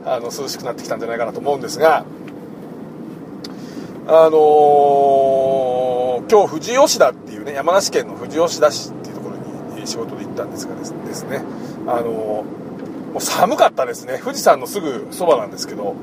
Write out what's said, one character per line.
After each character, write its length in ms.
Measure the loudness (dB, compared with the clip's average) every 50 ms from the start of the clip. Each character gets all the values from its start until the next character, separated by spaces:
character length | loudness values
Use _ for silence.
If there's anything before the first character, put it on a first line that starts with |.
| -6
あ 160 | -4 -4 -2
の、 60 | -4
涼 200 | -6 -6 -6 -6
し 100 | -6 -4
く 60 | -2 -2
な 80 | -2
っ 40 | -2
て 80 | -2 -4
き 40 |
た 80 | -4 -4
ん 40 | -4
じ 60 | -4
ゃ 40 | -4
な 60 | -2
い 20 |
か 80 | -2 -2
な 80 | -2 -4
と 80 | -2
思 140 | 0 0 0
う 20 |
ん 40 | 0
で 60 | -2
す 120 | -4 0 4
が、 260 | 4 6 6 4 0 -4 -12 -14 -14 -14 -14 -14 -14 -14 -14 -16 -16 -14 -14 -14 -14 -14 -14 -14 -14 -14 -14 -14 -14 -14 -14 -14 -12 -14 -12 -14 -14 -12 -12 -12 -12 -12 -12 -8 0
あ 220 | 4 6 8 8 8
の 80 | 6 6 6 8 8 8 8 8 8 6 6 6 6 4 4 6 4 4 4 4 4 2 2 2 2 2 0 0 0 0 0 0 0 0 0 0 -2 -2
ー、 100 | 2 6
今 120 | 6 6 6
日 40 | 4
富 140 | 0 -6 -4
士 120 | 0 4
吉 240 | 4 4 6 6 4
田 100 | 4 4
っ 20 | 2
て 180 | 0 -8 -14
い 60 | -12 -10
う 40 | -8
ね、 100 | -6 -6
山 200 | -2 2 2 4
梨 180 | 4 2 2
県 160 | 0 -2 -2
の 60 | -2 -6
富 180 | -10 -10 -4
士 60 | 0
吉 220 | 2 2 2 4 4
田 120 | 4 4
市 180 | 4 2 -6 -10
っ 40 | -12
て 160 | -12 -12 -12
い 20 | -12
う 20 |
と 60 | -12
こ 80 | -10 -10
ろ 60 | -10
に、 40 | -10 -12 -12 -12 -12 -12 -12 -12 -10
え 40 | -8
ー、 40 |
仕 100 | -8 -6
事 180 | -6 -8 -8 -8
で 80 | -10 -10
行 80 | -8
っ 40 | -8
た 80 | -8 -8
ん 80 | -8
で 60 | -8
す 100 | -10 -10
が 80 | -10 -10
で 100 | -10 -10
す、 80 | -10 -10
で 200 | -10 -10 -10 -10
す 120 | -10 -8
ね、 160 | -8 -8 -8 -8 -8 -10 -10 -12 -12 -12 -8 -4
あ 140 | -4 -2 -2
の 20 | -2
ー、 20 |
も 400 | -2 -4 -4 -4 -4 -4 -4 -6 -8 -10 -12 -12 -12 -12 -12 -12 -12 -12 -12 -10 -8 -8
う 40 | -6
寒 340 | -4 -4 0 2 2 2 4
か 120 | 4 4
っ 60 | 4 4
た 120 | 2 -2
で 80 | -2 -4
す 100 | -8 -8
ね。 140 | -8 -8 -6
富 140 | -6 -6 -6
士 80 | 2 4
山 160 | 4 4 4
の 80 | 2
す 120 | -6 -6 -4
ぐ 280 | -4 -4 -4 -6 -8 -8
そ 160 | -8 0 2
ば 120 | 4 4
な 80 | 4 2
ん 60 | -2
で 60 | -8
す 100 | -10 -10
け 60 | -10 -8
ど 200 | -6 -6 -6 -6 -6